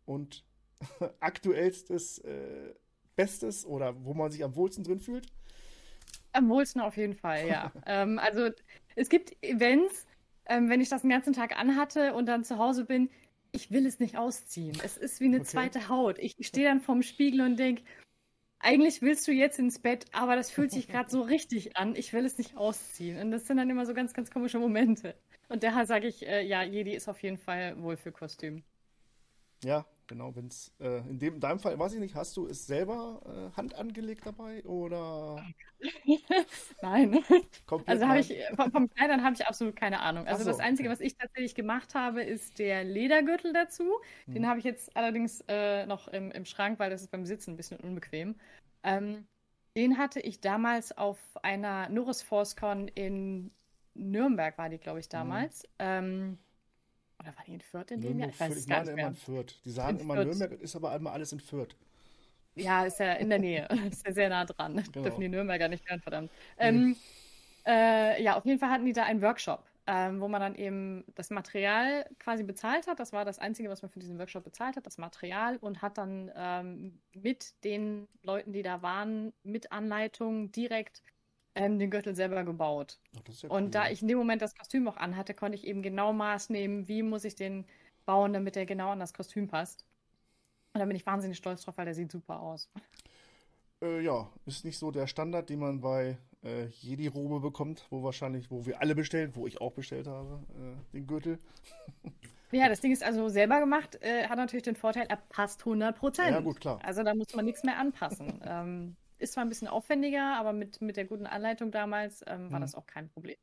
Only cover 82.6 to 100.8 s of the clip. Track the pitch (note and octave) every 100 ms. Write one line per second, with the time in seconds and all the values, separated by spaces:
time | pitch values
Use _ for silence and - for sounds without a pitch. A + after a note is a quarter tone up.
82.6 | D#3 D3 C#3 - _ - - A2+ D3+ G3
83.6 | G3+ G#3 G#3 G#3 A3 B3 A#3 A3 G#3+ -
84.6 | - C4+ A#3+ - F3+ F#3 G3 G3+ G#3 G#3
85.6 | - G3 G3 F#3+ G#3 A3 G#3 G3+ - G#3+
86.6 | G3 G3+ F#3+ G#3+ A3 G#3+ G#3 G#3 F#3+ F#3+
87.6 | F#3+ _ _ _ - G3 G3+ G3+ G3 G3
88.6 | F#3 F#3+ F#3+ G3+ F3 - F#3 G#3+ G3+ D#3+
89.6 | F3 - _ _ _ _ _ _ _ _
90.6 | _ G#3+ G3 G3 G3 G3 F#3+ F3 F#3 F3+
91.6 | - E3+ E3+ E3 E3+ F3+ - E3 E3 D#3+
92.6 | - G3+ - - - _ _ _ _ _
93.6 | _ _ E3+ E3 E3 B2 G#2 - - C#3
94.6 | E3 D3+ D#3 C#3+ C3+ - D#3+ E3+ E3+ D3
95.6 | C#3+ C#3 C3 C3 B2+ B2+ - _ A2+ A#2+
96.6 | A#2 A2+ A#2+ C3+ D3+ C#3 C#3+ D3 C#3+ C#3+
97.6 | D3+ D#3 - C3+ C3 B2+ C3+ B2+ B2 B2
98.6 | A#2+ B2+ D3 D3+ D3+ E3 D#3 B2 - -
99.6 | B2 - C3+ C3+ C#3 C3+ C3+ C#3+ C#3+ -
100.6 | C3 B2+